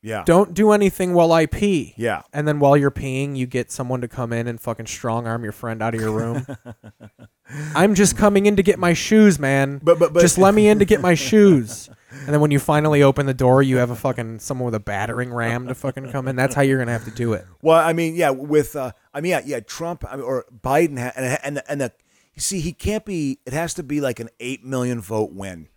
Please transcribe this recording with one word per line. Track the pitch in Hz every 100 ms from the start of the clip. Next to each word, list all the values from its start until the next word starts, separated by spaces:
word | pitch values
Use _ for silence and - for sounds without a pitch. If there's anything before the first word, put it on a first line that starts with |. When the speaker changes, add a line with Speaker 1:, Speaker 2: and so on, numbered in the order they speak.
Speaker 1:
Yeah. | 110 110 120
Speaker 2:
"Don't | 170 202
do | 175 214
anything | 208 202 - 185
while | 175 170
I | 165 156
pee." | - 202 175 - -
Speaker 1:
Yeah. | 117 90 -
Speaker 2:
And | 143 151
then | 147
while | 143 147
you're | 139
peeing, | - 135 131 143
you | 139 127
get | 127 120
someone | - 127 127
to | 120
come | - 117
in | 117 117
and | 117
fucking | - 113 113
strong | - 123 117 117
arm | 117
your | 113
friend | - 120 113
out | 113
of | 113
your | 110
room. | 107 117 117 131
Speaker 1:
<laughs> | 127 123 110 107 _ 107 _ 113 _ _ 139 151
Speaker 2:
"I'm | 151 190
just | 196 202 -
coming | 208 202 202
in | 202
to |
get | 196 180
my | 180
shoes, | 165 - 220 214 151
man. | 139 139 139 139
Speaker 1:
But, | 151 160
but, | 165
but | 160
Speaker 2:
Just | 175 175
let | 190
me | 214 208
in | 208
to |
get | 196 208
Speaker 1:
<laughs> |
Speaker 2:
my | 180
shoes." | 165 - 214 202 151 110 - - - _
And | 139 139
then | 147
when | 151
you | 143
finally | - 151 156 147
open | 139 135 135
the |
door, | 131 127 131
you | 139 127
have | 123
a | 113
fucking, | 135 123 113 113
someone | - 131 123
with |
a | 110
battering | 101 101 107 117 123
ram | 120 117 120 123
to |
fucking | 127 139 131 135
come | 139 127
in. | 127
That's | 131
how | 135
you're | 139 135
gonna | 120
have | 117
to | -
do | - 120
it. | 107 - _
Speaker 1:
Well, | 160 165
I | 165
mean, | 165 165 165
yeah, | 160
with, | 131 147 151 135 151
uh, | 127 - _
I | 143
mean, | 170
yeah, | 160
yeah, | 139 131
Trump, | 107 - 165 170 -
I | 135
mean, |
or | 123 131 - 117
Biden, | 127 143 165 135
ha-, | 123 -
and, | 127 147
and, | 139 143 131
and | 143
the, | 127 _ _ _ _
you | -
see, | - 196
he | 160
can't | - 185 214
be, | 214 180 143 135
it | -
has | 135 165
to | -
be, | 139 147
like, | 135 120
an | 113 _
eight | 123 131
million | 127 131 123 120
vote | 107 110 107
win. | 95 98 87 76